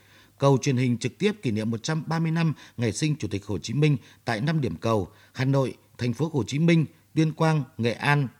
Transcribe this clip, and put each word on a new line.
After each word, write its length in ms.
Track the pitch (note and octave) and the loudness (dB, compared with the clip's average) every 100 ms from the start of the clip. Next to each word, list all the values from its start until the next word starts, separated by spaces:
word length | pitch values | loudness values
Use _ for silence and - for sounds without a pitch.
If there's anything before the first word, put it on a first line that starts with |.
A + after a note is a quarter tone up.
| _ - _ - | _ -20 _ 0
Cầu 200 | C#3 C3+ | 2 2
truyền 140 | C#3+ B2 | 2 0
hình 220 | B2+ A#2 | 0 0
trực 200 | A#2 - | -4 -2
tiếp 140 | G3+ G3+ | -2 -2
kỷ 80 | B2+ | -2
niệm 200 | G#2+ A2 | -2 -2
một 120 | A2+ | -4
trăm 200 | - D#3+ D3 | -4 -4 -2
ba 120 | D#3+ | -2
mươi 120 | E3 | 0
năm 240 | E3 D#3+ C3+ - - | 0 0 -2 -8 -4
ngày 160 | A#2 | -2
sinh 240 | - D#3 D3+ | 0 -2 -2
Chủ 100 | G2+ | -4
tịch 160 | G2 | -6
Hồ 140 | - F#2 | -6 -8
Chí 160 | - | -4
Minh 220 | C3 D3+ C3+ - - | 0 2 2 -4 -12
tại 160 | - A2 | -6 -2
năm 200 | C#3+ D#3+ | 0 0
điểm 160 | A#2+ - | -2 -2
cầu: 320 | A2+ A2 E2+ - - | 0 0 -2 -10 -12
Hà 120 | - | -4
Nội, 300 | C3 C3+ B2+ - _ - | 0 2 0 -6 _ -6
Thành 140 | A#2+ | -4
phố 180 | A2+ E3 | -2 -2
Hồ 120 | D#3 G#2 | -2 -2
Chí 120 | C#3+ | 0
Minh, 280 | E3+ E3+ D3 _ _ | 4 4 2 _ _
Tuyên 180 | D#3 D#3+ | 0 0
Quang, 300 | D3+ D#3+ D#3 B2 - | 2 0 0 -2 -2
Nghệ 140 | A#2 | -2
An, 360 | G#2+ C3+ C#3+ B2+ | 0 0 2 0